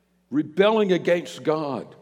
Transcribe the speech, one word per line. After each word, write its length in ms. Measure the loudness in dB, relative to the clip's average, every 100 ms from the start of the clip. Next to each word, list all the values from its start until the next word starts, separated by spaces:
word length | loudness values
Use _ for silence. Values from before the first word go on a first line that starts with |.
| _ _ _
rebelling 600 | -4 -2 2 4 4 2
against 500 | 0 2 0 -2 -6
God. 520 | -2 -2 -4 -8 -10 -18